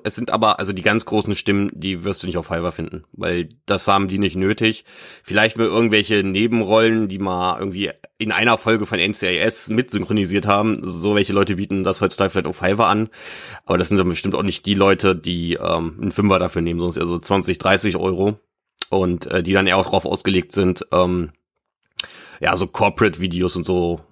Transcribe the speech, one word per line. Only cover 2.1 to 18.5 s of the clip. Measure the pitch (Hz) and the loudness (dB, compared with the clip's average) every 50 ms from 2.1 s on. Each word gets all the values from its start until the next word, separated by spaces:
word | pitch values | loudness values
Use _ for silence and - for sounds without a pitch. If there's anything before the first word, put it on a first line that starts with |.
| 98 - - | -6 -6 -6
du | |
nicht | 90 85 | -4 -4
auf | 87 80 | -4 -4
Fiverr | - 85 82 85 87 | -4 -4 -2 -2 -4
finden, | - - 82 - - 85 - _ | -4 -6 -8 -8 -10 -14 -16 _
weil | - - 87 87 87 87 85 78 - _ _ | -12 -6 -4 -2 -2 -2 -4 -6 -10 _ _
das | - 101 92 - | -4 -2 0 2
haben | 101 98 98 98 | 2 4 4 2
die | 92 95 | 0 0
nicht | 98 101 90 85 | 0 0 0 0
nötig. | 92 95 98 107 - 113 110 107 - - - - - - - - - _ | 0 0 0 2 2 2 2 0 -2 -8 -20 -20 -20 -20 -20 -20 -18 _
Vielleicht | - - 226 285 - - | -2 0 2 2 2 2
mal | 113 113 | 0 0
irgendwelche | 95 87 113 117 110 107 107 98 - 110 101 95 | 2 2 2 2 4 4 2 2 2 2 0 0
Nebenrollen, | 95 95 101 113 113 120 113 104 92 110 110 113 113 113 113 107 95 | 0 0 0 0 2 2 0 2 4 4 4 4 4 2 2 0 -2
die | 95 95 | -4 -4
mal | 98 92 90 90 90 90 82 - | -4 -2 -2 0 0 0 -2 -2
irgendwie | 95 98 90 95 101 76 - _ - - _ | -4 -6 -6 -4 -6 -6 -6 _ -18 -16 _
in | - 113 107 | -6 -4 -2
einer | 82 90 113 120 113 | 0 2 2 2 2
Folge | - - 110 113 104 104 | 2 2 2 2 2 0
von | - 110 | -2 -2
N | 87 87 101 101 | 0 0 0 -2
C | - 101 90 90 | -2 -2 0 0
I | 76 | 2
S | 95 113 - - - | 0 0 -2 -2 -4
mit | - 110 - 131 - | -4 -2 -2 -2 -2
synchronisiert | - 101 90 - 104 104 98 85 98 101 - | -2 -4 -2 -2 0 0 0 0 0 0 2
haben. | 104 101 101 107 110 104 - | 2 2 2 2 0 0 -2
So | - 92 87 82 87 104 104 | -4 -8 -6 -4 0 0 2
welche | 104 101 - 98 | 2 2 2 2
Leute | 98 98 - 95 | 2 2 2 0
bieten | 90 101 - 101 95 92 | -4 -4 -4 -2 -2 0
das | 95 92 - | -2 -2 0
heutzutage | 101 92 - - 98 95 | -2 -2 0 0 -2 -2
vielleicht | - 95 82 | 0 -2 -4
auf | 78 - | -4 -4
Fiverr | - 92 92 101 110 113 | -2 -2 0 2 2 2
an. | 85 101 107 113 110 - - - - - - - - - - - | 2 2 0 -2 -4 -6 -12 -16 -16 -16 -16 -16 -16 -18 -10 -4
Aber | - 92 | -2 0
das | 87 87 - | 0 2 2
sind | 101 | 2
dann | 95 90 90 | 2 2 2
bestimmt | 82 - - 98 - | 0 -2 -4 -4 -2
auch | - 101 | -2 -2
nicht | 95 - - - | -2 -4 -4 -2
die | 101 101 | -2 2
Leute, | 98 95 98 95 90 - 95 92 | 4 4 4 4 4 2 2 0
die, | 82 - 87 87 87 85 85 82 | 0 -2 -6 -4 -4 -2 -2 -4
ähm, | - 90 85 82 85 85 82 82 - | -2 -2 -2 -2 -2 -2 -6 -6 -6
einen | 98 95 - | -6 -4 -2
Fünfer | - 101 101 95 90 | 0 2 4 4 2
dafür | 90 90 - 85 | 2 0 -2 -2
nehmen, | 82 85 85 85 | -2 -2 -2 -2
sondern | 87 87 78 - | -4 -4 -4 -4
eher | 87 | -4
so | 87 87 85 | -4 -4 -4
zwanzig, | - - 101 95 85 95 87 | -2 -2 0 0 0 -2 -4
dreißig | - - - 101 92 - 104 90 | -2 0 2 2 2 2 0 -2
Euro. | 82 90 95 90 87 98 104 107 - _ _ | 0 -2 -2 0 0 0 -2 -2 -4 _ _